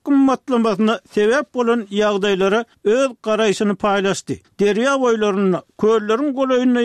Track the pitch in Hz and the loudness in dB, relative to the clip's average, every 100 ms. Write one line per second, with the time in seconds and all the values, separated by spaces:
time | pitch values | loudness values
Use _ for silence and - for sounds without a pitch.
0 | - 277 269 247 - 240 226 190 220 226 | -2 2 2 0 -2 -2 0 0 0 -2
1 | - 214 208 269 - 254 233 240 202 202 | -4 -2 0 0 -2 -2 0 -2 -2 -2
2 | 208 202 202 185 196 220 226 _ 202 247 | 0 0 0 0 0 0 -4 _ 0 0
3 | 269 233 220 214 220 - 208 196 208 196 | 0 -4 -4 0 0 0 -2 -2 -2 0
4 | 196 180 - 117 _ - 202 208 262 277 | -2 -4 -6 -12 _ -2 0 0 0 0
5 | 247 226 208 196 196 170 - - 214 226 | 0 0 0 0 0 -2 -6 -2 0 2
6 | 214 226 294 254 262 247 254 240 | 0 -2 -2 -2 0 0 2 2